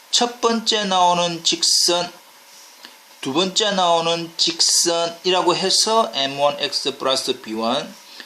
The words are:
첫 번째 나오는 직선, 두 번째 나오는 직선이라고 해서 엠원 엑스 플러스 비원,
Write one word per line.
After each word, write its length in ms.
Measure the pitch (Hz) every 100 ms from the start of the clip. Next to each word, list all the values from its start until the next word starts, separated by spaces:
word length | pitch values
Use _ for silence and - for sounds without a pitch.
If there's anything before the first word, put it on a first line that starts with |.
| -
첫 280 | - 240 -
번째 440 | 226 226 220 220
나오는 600 | 202 185 175 175 175 165
직선, 680 | - 165 - - 175 175 175 - - - - - - - - - - -
두 120 | 135
번째 380 | 143 190 185 208
나오는 600 | 190 175 170 165 170 165 -
직선이라고 1160 | 170 165 - - 170 170 170 - 185 185 175 -
해서 560 | 190 - 214 226 -
엠원 460 | 139 139 139 143 143
엑스 400 | 143 - 143 131
플러스 420 | 131 131 - 127
비원, 580 | 113 110 113 139 180 - - -